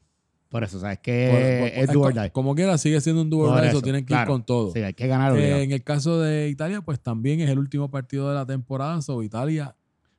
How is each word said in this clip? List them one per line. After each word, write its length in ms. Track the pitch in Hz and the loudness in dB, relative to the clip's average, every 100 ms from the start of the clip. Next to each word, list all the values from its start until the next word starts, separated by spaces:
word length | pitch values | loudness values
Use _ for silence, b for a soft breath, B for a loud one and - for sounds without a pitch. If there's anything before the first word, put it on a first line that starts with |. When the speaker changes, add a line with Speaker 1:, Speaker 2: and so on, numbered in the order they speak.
| _ _ _ _ _ | _ _ _ _ _
Speaker 1:
Por 140 | 117 | -6
eso, 160 | 104 92 | -6 -6
¿sabes? 200 | 98 95 | -8 -6
Que 600 | - 123 127 123 131 127 | -2 0 4 4 4 2
Speaker 2:
Por, 100 | 120 | 0
por, 100 | 123 | 0
Speaker 1:
es 80 | 135 | 2
do 100 | 143 | 4
or 120 | 135 | 4
Speaker 2:
co-, 80 | 117 | 2
Speaker 1:
die. 100 | 101 | -2
Speaker 2:
como 240 | - 135 143 | -2 0 0
quiera, 220 | 190 165 | 2 2
sigue 240 | 156 156 | 2 0
siendo 200 | 147 160 | 2 0
un 60 | 160 | 0
do 100 | 156 | 2
or 100 | 151 | 4
Speaker 1:
Por 100 | 127 | 4
Speaker 2:
die, 60 | 123 | 4
eso 100 | 139 | 2
Speaker 1:
eso, 40 | |
Speaker 2:
tienen 220 | 127 139 131 | 0 -2 0
que 80 | |
ir 40 | 123 | 0
Speaker 1:
claro. 140 | 117 | 2
Speaker 2:
con 140 | 135 113 | 0 0
todo. 260 | 123 107 | 0 0
Speaker 1:
Sí, 80 | 87 | -2
hay 140 | 101 | -4
que 120 | - 127 | -4 -2
ganar 240 | 131 135 | 2 2
Speaker 2:
Eh, 40 | 139 | 4
Speaker 1:
obligado. 260 | 143 143 | 4 2
Speaker 2:
en 100 | 135 | 0
el 120 | 139 | -2
caso 360 | 120 147 143 165 | -2 -2 0 0
de 280 | 156 151 151 | 0 0 -2
Italia, 320 | 143 156 208 | -4 -4 -6
pues 180 | 160 139 | -6 -6
también 400 | - 113 127 156 | -4 -2 0 0
es 80 | 151 | 0
el 100 | 135 | 0
último 320 | 139 143 143 | -2 -4 -6
partido 380 | 139 127 139 139 | -8 -8 -6 -4
de 60 | 143 | -4
la 100 | 131 | -4
temporada. 560 | 135 123 135 143 170 | -6 -6 -6 -4 -6
So, 200 | 143 127 | -6 -6
Italia 540 | 110 110 139 156 139 - _ _ _ | -6 -4 -4 -4 -6 -14 _ _ _